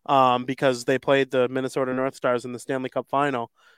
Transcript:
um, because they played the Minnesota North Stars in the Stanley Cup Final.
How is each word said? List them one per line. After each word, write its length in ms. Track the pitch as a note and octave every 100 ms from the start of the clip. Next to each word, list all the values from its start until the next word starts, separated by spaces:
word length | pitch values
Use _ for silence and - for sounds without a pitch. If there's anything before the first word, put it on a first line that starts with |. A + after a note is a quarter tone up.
| -
um, 400 | C#3 B2+ B2 B2
because 400 | C3 C#3 B2 A#2+
they 140 | C3
played 320 | - C#3 C3
the 180 | C3 B2
Minnesota 440 | C3 C3 D3 C3
North 220 | B2+ C3 -
Stars 300 | C3 B2 B2
in 80 |
the 60 | A#2+
Stanley 300 | - C3+ B2+
Cup 180 | C3+ A#2
Final. 420 | C3+ C#3+ B2+ A2+ _ _